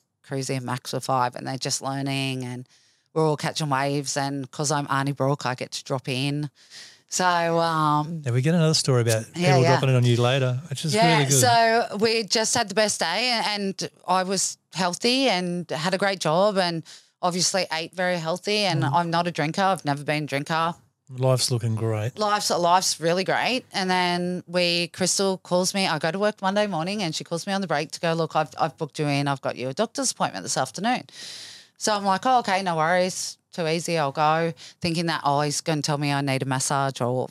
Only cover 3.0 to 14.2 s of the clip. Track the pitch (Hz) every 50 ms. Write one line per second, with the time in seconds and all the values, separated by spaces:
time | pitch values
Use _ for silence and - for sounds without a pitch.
3 | _ _ - 160 160 156 151 - - 151 - - 160 143 135 131 143 143 143 147
4 | 139 135 - 143 139 139 143 139 131 - - - 151 135 156 143 143 - 139 135
5 | 135 143 139 - 131 135 147 - - 123 123 - 113 - - - - - 139 127
6 | - 147 127 127 139 143 143 147 151 139 _ _ - _ - - - - - _
7 | _ - - 190 185 180 175 170 170 170 165 165 165 165 160 156 156 151 151 151
8 | 151 160 170 160 147 127 117 127 127 160 175 175 160 160 156 - - 143 127 120
9 | 113 117 110 110 110 - - 165 175 180 185 175 165 165 170 160 139 135 131 123
10 | 120 120 117 117 120 123 135 139 131 127 123 127 175 - 131 - - 156 208 214
11 | 226 233 226 - 139 131 139 131 254 240 233 233 226 226 226 233 202 - - 208
12 | 220 226 226 233 220 175 - 226 220 - - 247 226 190 190 220 214 208 - -
13 | 180 165 175 214 247 254 240 220 175 202 208 202 202 196 185 - 170 - _ _
14 | - - 180 185